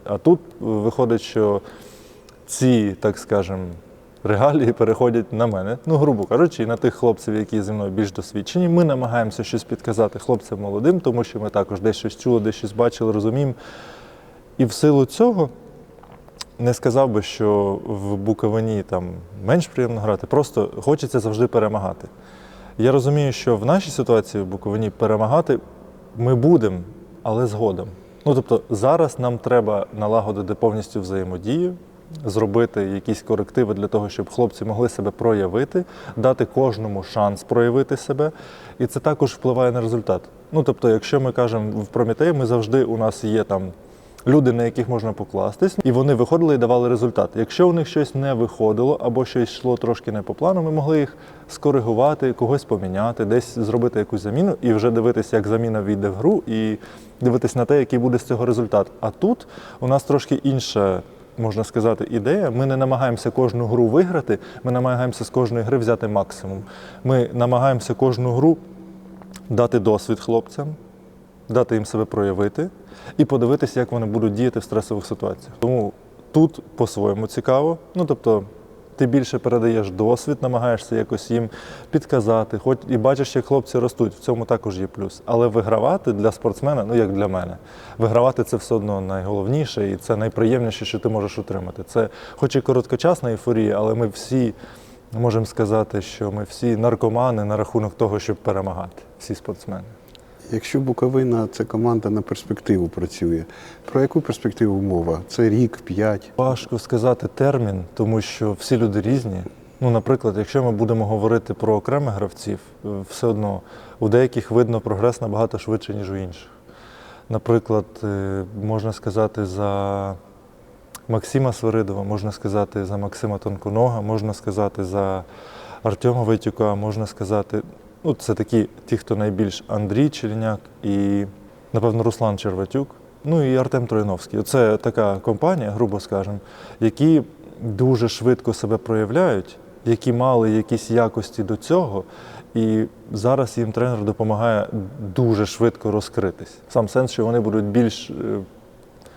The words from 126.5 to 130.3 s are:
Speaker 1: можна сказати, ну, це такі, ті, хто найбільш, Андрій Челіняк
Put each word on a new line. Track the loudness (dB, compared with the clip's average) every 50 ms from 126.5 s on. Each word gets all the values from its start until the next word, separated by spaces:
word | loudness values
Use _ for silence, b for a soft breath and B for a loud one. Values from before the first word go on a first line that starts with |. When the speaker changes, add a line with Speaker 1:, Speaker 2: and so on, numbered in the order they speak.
| -2 0 0 0 0
Speaker 1:
можна | 0 -2 -4 -4 -4 -6 -8
сказати, | -8 -8 -4 -2 -2 -2 -2 -2 -4 -6 -6 -8 -14 -20 -20 -20 -18 -6 -4
ну, | -4 -4
це | -2 -2 -2 -2
такі, | -2 -2 0 2 2 2 0 -4 -12 -6
ті, | -4 -4 -4
хто | -2 -2 -2
найбільш, | -2 0 0 0 0 0 -2 -2 -6 -8 -6
Андрій | -4 -4 -2 0 2 2 2 2
Челіняк | 0 -2 -6 -6